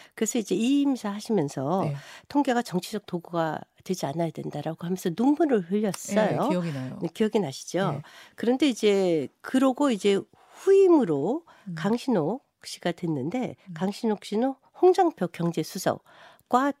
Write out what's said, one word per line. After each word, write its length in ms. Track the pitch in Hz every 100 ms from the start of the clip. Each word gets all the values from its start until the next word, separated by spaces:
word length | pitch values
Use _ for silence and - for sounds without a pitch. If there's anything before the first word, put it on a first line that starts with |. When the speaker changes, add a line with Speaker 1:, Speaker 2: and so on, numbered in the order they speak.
| - -
Speaker 1:
그래서 240 | 220 247
이제 160 | 208 185
이임사 540 | 233 285 277 254 208
하시면서 720 | 202 - 208 143 143 135 190
Speaker 2:
네. 120 | 160 143 - - -
Speaker 1:
통계가 320 | 285 277 240
정치적 440 | 240 180 - 208 -
도구가 540 | 180 - 170 160 156 - _
되지 220 | - 190 156
않아야 240 | 151 165
된다라고 560 | 151 147 147 151 160 170
하면서 240 | 185 185 160
눈물을 560 | 247 294 330 226 170
흘렸어요. 720 | 208 214 - - 202 - 123
Speaker 2:
네, 60 | 180
기억이 220 | 180 170
나요. 280 | 139 131 131
Speaker 1:
네, 60 | 170
기억이 260 | - 220 220
나시죠? 520 | 165 131 - 170 196
Speaker 2:
네. 100 | 143 - - - -
Speaker 1:
그런데 320 | 220 262 302
이제 640 | 226 214 196 185 165 127 _
그러고 480 | - 262 269 247 285
이제 300 | 214 208 196 - _ _
후임으로 920 | - - 392 381 330 175 143 156 302 - - -
Speaker 2:
음. 80 | 160
Speaker 1:
강신옥 680 | 196 233 - 214 151 240 - _
씨가 280 | - - 175
됐는데 640 | 170 165 151 131 247 247 - -
Speaker 2:
음. 60 |
Speaker 1:
강신옥 520 | 160 185 202 226 208 -
씨는 280 | 208 262 269 _ -
홍장표 460 | 359 370 349 - 175
경제수석과 1400 | - 170 160 156 190 160 - - - - _ - 247 277 -